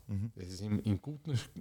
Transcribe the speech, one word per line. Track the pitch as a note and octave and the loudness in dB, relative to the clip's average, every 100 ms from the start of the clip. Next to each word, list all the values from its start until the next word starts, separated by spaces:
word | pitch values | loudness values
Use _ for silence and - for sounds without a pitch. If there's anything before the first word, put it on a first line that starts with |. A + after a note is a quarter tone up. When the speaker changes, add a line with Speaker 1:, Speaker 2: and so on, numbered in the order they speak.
| - | -4
Speaker 1:
Mhm. | G2+ A2+ | -2 -2
Speaker 2:
Das | - F2+ | -6 -10
ist | F#2 | -6
im, | G#2 G#2 | 0 2
im | G#2+ G2 | 4 2
Guten, | - D3 D#3+ B2+ - - | 2 -8 -2 -2 -2 -10